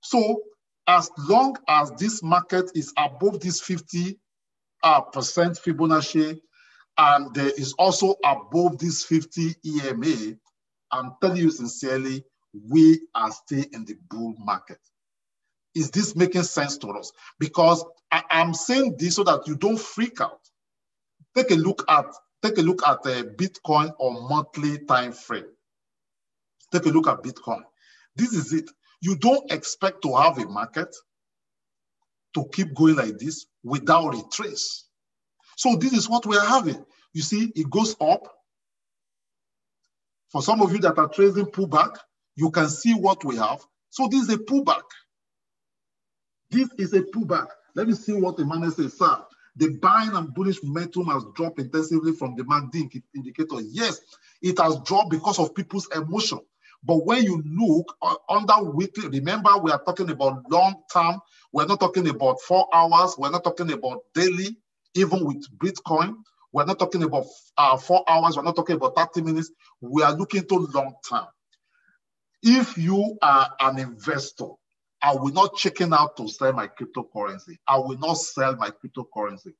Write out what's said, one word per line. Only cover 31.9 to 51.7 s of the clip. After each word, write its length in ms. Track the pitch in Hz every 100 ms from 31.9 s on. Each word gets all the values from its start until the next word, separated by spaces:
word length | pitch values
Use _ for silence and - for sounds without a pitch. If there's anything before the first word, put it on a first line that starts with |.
| _ _ _ _
to 140 | - 139
keep 220 | - 180
going 220 | 139 160 151
like 220 | 113 101
this 280 | 135 156 - _
without 500 | 117 143 147 160 156
a 80 | 120 101
trace. 560 | - 139 135 - - _ _ _ _ _ _ _ -
So 200 | 262 214
this 160 | 254
is 160 | 240 208
what 180 | 240 214
we 100 | 208
are 100 | 208
having. 380 | 262 180 123 - _ _
You 100 | 160
see, 300 | 143 208 226
it 140 | - 151
goes 260 | 190 220 -
up. 220 | 151 202 - - _ _ _ _ _ _ _ _ _ _ _ _ _ _ _ _ _ _ _
For 120 | 147
some 200 | 135 220
of 100 | 196
you 60 | 202
that 160 | 180 160
are 120 | 151
tracing 380 | - 196 190 196
pullback, 500 | - 190 151 - - _ _ _ -
you 140 | 160
can 180 | 165 156
see 260 | 151 233
what 300 | 226 190 190
we 120 | 143 117
have. 240 | 110 131 _ _ _
So 160 | - 254
this 160 | 269
is 80 | 220
a 80 | 214
pullback. 460 | 220 277 277 - - - _ _ _ _ _ _ _ _ _ _ _ _ _ _ _
This 180 | 240 262 -
is 140 | 190
a 80 | 196
pullback. 460 | 185 220 185 165 - - _
Let 140 | - 220
me 60 |
see 180 | 214 -
what 260 | 208 185 170
Emmanuel 320 | 143 165 165
says, 260 | 160 139 -
"Sir, 280 | 170 135 - _ _ -
the 140 | 156 135
buying 340 | 185 190 220
and 200 | 196 160
bullish 300 | 131 190 185
momentum 440 | 143 151 170 180 175
has 180 | 139 110
dropped 240 | - 165 165
intensively 540 | 123